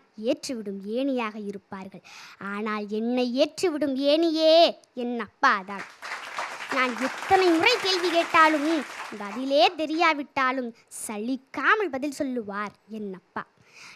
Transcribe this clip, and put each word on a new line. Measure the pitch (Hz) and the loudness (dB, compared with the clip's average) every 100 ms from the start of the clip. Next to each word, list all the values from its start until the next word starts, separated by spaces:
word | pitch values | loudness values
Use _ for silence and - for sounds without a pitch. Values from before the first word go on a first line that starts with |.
| - - | -8 -6
ஏற்றிவிடும் | 220 302 - 240 202 196 196 | -2 -2 -4 -8 -8 -10 -6
ஏணியாக | 226 277 254 220 214 202 | -4 -2 -2 -4 -6 -10
இருப்பார்கள். | 196 - 196 190 180 - - - - | -10 -14 -16 -14 -18 -20 -20 -20 -14
ஆனால் | 190 208 214 214 208 | -10 -6 -4 -4 -4
என்னை | 214 233 247 247 | -4 -2 0 0
ஏற்றிவிடும் | 247 311 - 381 294 285 262 | 2 0 0 -2 0 -2 0
ஏணியே | 277 311 339 311 320 330 320 - _ | 2 2 2 2 6 6 6 2 _
என் | - 240 240 | -10 -6 -6
அப்பாதான். | 202 _ 269 208 190 196 - - - - - - - - - | -8 _ 2 2 -2 -12 -14 -16 -14 -12 -12 -10 -10 -10 -6
நான் | 269 254 226 | -2 0 0
எத்தனை | 262 - - 381 370 | -4 -4 2 4 6
முறை | 320 349 466 | 6 4 2
கேள்வி | 392 370 349 | 2 0 2
கேட்டாலும் | 330 330 330 311 311 294 330 240 - - 214 | 2 4 6 6 6 2 -2 -4 -10 -12 -12
பதிலே | 202 202 269 277 370 | -10 -8 0 4 4
தெரியாவிட்டாலும் | 330 311 311 339 294 285 - 262 262 247 233 _ - - | 4 -4 2 2 2 -4 -2 0 0 -4 -10 _ -14 -10
சலிக்காமல் | 214 226 262 - - 285 440 381 | -8 -6 -6 -8 -2 2 2 2
பதில் | 269 294 277 | -2 -4 -4
சொல்லுவார் | 277 247 202 196 208 - _ | -4 -4 -6 -6 -8 -10 _
என் | 220 208 | -10 -10
அப்பா. | 180 - 220 - _ _ - - | -10 -12 -14 -14 _ _ -20 -20